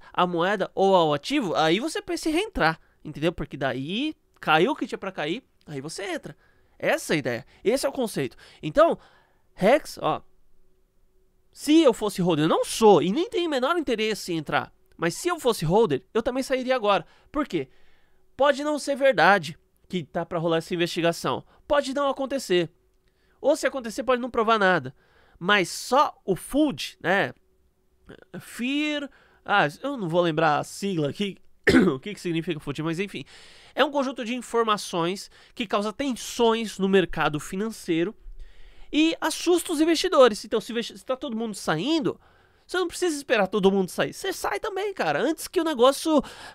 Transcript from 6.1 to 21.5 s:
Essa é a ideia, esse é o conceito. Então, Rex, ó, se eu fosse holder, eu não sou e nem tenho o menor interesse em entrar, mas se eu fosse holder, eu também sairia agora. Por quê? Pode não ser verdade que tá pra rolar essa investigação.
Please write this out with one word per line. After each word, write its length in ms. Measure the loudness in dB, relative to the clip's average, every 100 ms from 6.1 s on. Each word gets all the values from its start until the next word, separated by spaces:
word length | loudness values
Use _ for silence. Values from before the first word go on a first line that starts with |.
| -8 -10 -18 _ _ _ -6
Essa 360 | -2 -2 -2
é 20 | -2
a 20 |
ideia, 280 | -2 -6 -10 _
esse 200 | 0 0
é 40 | 0
o 40 |
conceito. 440 | -2 -4 -4 -6 -8 -20 -14
Então, 340 | 0 4 4 2 -8 _ _ _ _
Rex, 460 | 0 4 4 0 -6
ó, 220 | -4 -4 -8 _ _ -20 -20 _ _ _ _ _ _ _ _
se 320 | -6 4 6
eu 100 | 6
fosse 300 | 4 0 0
holder, 220 | 0 2
eu 40 | 2
não 160 | 2
sou 380 | 0 6 8 8
e 80 | 6
nem 180 | 0 -2
tenho 200 | -2 -2
o 20 |
menor 260 | 0 0 0
interesse 560 | -2 -2 -2 -4 -6
em 40 | -6
entrar, 360 | -2 -2 -4 _ _ -4
mas 180 | -4
se 120 | -2 -4
eu 140 | 0
fosse 240 | 0 0
holder, 400 | 2 4 4 0 -2
eu 80 | -4
também 220 | -2 -2
sairia 320 | -2 -2 0 0
agora. 280 | 2 0 -2 _ _
Por 160 | -4 -2
quê? 200 | -4 -6 -14 -20 -20 _ _ _ 2
Pode 260 | 2 2
não 160 | -2 -2
ser 160 | -2
verdade 640 | 2 2 6 6 4 0 -12 _ _ -10
que 160 | -8
tá 200 | -6 -6
pra 140 | -4 -2
rolar 200 | 0 0
essa 140 | -2
investigação. 720 | -2 -2 0 -2 0 -2 -4 -6